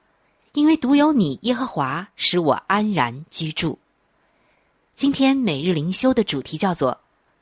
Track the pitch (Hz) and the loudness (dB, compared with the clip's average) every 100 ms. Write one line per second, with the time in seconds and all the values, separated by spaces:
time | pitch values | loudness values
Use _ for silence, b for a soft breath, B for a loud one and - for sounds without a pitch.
0 | _ _ _ _ _ 294 302 311 240 285 | _ _ _ _ _ 0 2 2 4 4
1 | 302 285 156 127 226 240 254 156 131 156 | 4 4 2 -2 -4 -4 -4 -4 -4 -6
2 | 196 - - 180 160 120 - 202 214 180 | -10 -6 -2 0 2 0 0 0 0 0
3 | 120 127 160 - 160 - 160 - _ _ | 0 -4 -10 -6 -6 -4 -4 -6 _ _
4 | _ _ _ _ _ _ _ _ _ - | _ _ _ _ _ _ _ _ _ -4
5 | 277 269 269 269 220 139 170 160 165 185 | -2 2 2 2 0 0 -2 -2 -2 0
6 | 262 247 202 139 - 156 196 170 131 - | 2 0 -2 -6 -6 -4 -2 0 -2 -2
7 | _ _ _ _ | _ _ _ _